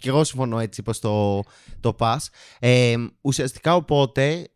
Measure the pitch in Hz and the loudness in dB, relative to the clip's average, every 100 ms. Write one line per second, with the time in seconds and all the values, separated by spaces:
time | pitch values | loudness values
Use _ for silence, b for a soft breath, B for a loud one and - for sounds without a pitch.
0 | 127 139 - 127 127 113 110 - 110 110 | -2 0 0 -2 -4 -2 -4 -6 -8 -4
1 | 113 104 101 101 101 b b b 117 - | -2 0 0 -2 -6 b b b -4 0
2 | 117 127 - b b b 120 123 123 117 | 0 -2 -6 b b b 2 4 4 0
3 | 120 - 139 131 131 - 156 175 151 147 | -4 -6 -2 -2 -2 -2 0 2 2 2
4 | 139 - 139 165 - | 2 0 -2 -2 -10